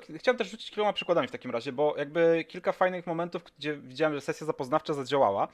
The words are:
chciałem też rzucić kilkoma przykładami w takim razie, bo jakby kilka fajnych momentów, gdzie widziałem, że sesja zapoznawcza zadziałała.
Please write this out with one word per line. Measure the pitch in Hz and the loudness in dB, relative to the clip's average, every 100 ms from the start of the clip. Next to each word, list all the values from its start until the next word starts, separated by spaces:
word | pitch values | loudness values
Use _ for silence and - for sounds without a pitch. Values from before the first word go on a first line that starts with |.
| - 156 | -4 -2
chciałem | - 233 | 0 0
też | 196 | -4
rzucić | 220 - | -10 -8
kilkoma | 208 208 | -2 0
przykładami | 196 - 165 127 | 0 0 2 0
w | |
takim | - 127 | -4 -6
razie, | 120 123 | -6 -4
bo | 127 151 143 | 0 2 0
jakby | 143 165 165 165 - | -2 4 4 4 0
kilka | 180 196 | -4 -4
fajnych | - 185 180 175 | 2 0 0 -4
momentów, | 165 175 175 - _ | -4 -4 -6 -10 _
gdzie | 147 143 | -6 -6
widziałem, | 131 127 156 | -8 0 0
że | 143 | 0
sesja | 165 151 156 | -4 -4 -4
zapoznawcza | - 127 156 - | -4 0 0 0
zadziałała. | 143 127 143 110 98 156 | -4 0 4 4 4 -2